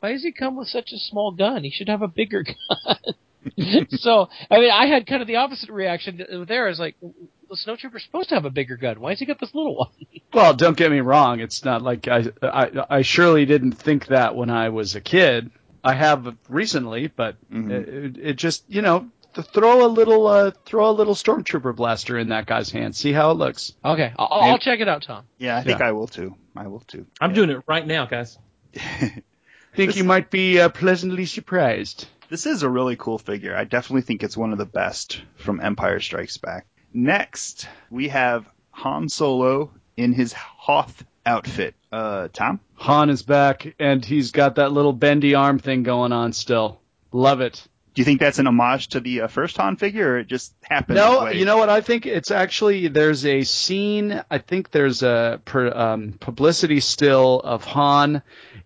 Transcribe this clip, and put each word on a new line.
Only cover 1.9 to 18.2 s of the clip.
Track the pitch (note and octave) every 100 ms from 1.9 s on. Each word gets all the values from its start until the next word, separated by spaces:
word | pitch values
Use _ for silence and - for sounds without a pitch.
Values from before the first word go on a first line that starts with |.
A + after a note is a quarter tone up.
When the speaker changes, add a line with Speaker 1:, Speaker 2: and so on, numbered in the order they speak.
| G#3
Speaker 1:
a | G#3
bigger | E3 G#3+ G3+ - -
<laughs> | - C6+ -
gun." | - -
<laughs> | - _ _ - - F3 A#3 -
So, | C4 A#3+ A3+ F3+ - -
I | G#3
mean, | A#3+
I | G#3 C#4
had | C#4+ G3
kind | C4+
of | A3+
the | A3+
opposite | C4 C4+ A3
reaction | G#3 F#3+ F3 - F3
th-, | - F3+ F3
there. | A#3+ A3
I |
was | E3
like, | E3 -
"The | F3 - E3+ _ _ F#3
Snowtrooper's | - A#3 C4 A3+
supposed | - E4+ F#4
to | B3+
have | C#3+
a |
bigger | C3 C3 B2
gun. | B2+ G#2+
Why | C3
has | G3+
he | C4+
got | C#4+
this | B3
little | D4 D4+ C#3
one?" | B2 _ -
<laughs> | - _
Speaker 2:
Well, | A#3 F3
don't | C3+ E3 D#3
get | D#3+
me | C#3+
wrong. | B2+ C#3+ C3 A#2+
It's | A2+ -
not | C3+ A#2+
like | B2+ A#2+ B2
I, | A#2+ A2+ -
I, | C3 C3 B2 C3+ -
I | C#3+
surely | C3 - F3 D#3 C#3
didn't | D3 B2+
think | A2+ - D3 -
that | C3 A#2
when | A2+ A#2+
I | A#2 A2+
was | A2 G2+ G2+
a |
kid. | - F3 E3 A#2 A#2 - _ _
I | C3
have | C3+ D#3 C#3+ B2 A2+ -
recently, | C#3 G#3+ D#3 A#2+ A2+ D3+
but | - A2 G#2+ _
Speaker 3:
Mm-hmm. | A2+ G#2+
Speaker 2:
it, | G2+ -
it, | C#3 C#3+
it | B2+